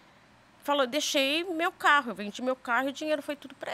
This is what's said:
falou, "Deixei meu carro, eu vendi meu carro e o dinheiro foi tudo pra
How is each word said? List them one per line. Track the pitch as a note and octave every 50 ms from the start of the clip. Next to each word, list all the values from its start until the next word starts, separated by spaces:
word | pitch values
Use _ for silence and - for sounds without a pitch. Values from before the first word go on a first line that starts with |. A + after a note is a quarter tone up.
| - - - - - - - - - - - - -
falou, | - C#4+ C#4+ C4+
"Deixei | A#3+ B3 D4+ D4 - - D4 C4+ C4+ D4 E4 F4
meu | F#4+ E4+ D#4 E4+ F#4+
carro, | F#4 - - F4 D4 C#4+ B3 A#3+
eu | G3
vendi | F3 G#3 G3+ - - B3
meu | B3+ C4
carro | - - B3+ A#3 A#3+ C4 C#4
e |
o | C4+
dinheiro | - D#4 D#4 D4+ D4 C#4+
foi | - D4
tudo | C#4 - C4 -
pra | - - -